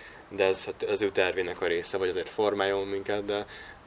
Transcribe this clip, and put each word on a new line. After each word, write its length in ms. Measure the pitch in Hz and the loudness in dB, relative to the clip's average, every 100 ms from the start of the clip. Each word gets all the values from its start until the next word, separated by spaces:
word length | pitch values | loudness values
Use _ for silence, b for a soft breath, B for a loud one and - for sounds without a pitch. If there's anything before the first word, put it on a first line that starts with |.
| B B B | B B B
de 160 | 101 | 2
ez, 220 | 95 95 101 - - | 4 4 0 -4 0
ez 140 | 101 | 2
ő 80 | 101 | 2
tervének 500 | 98 92 87 87 82 | 2 2 2 -2 0
a 60 | 87 | 0
része, 300 | 85 85 98 | 2 0 0
vagy 120 | 92 | 0
azért 200 | 90 - | 0 -2
formáljon 580 | - 104 101 98 98 98 | 0 2 2 2 2 0
minket, 380 | 98 98 104 | -4 -2 -2
de, 220 | 101 101 101 B B B | 0 -2 -2 B B B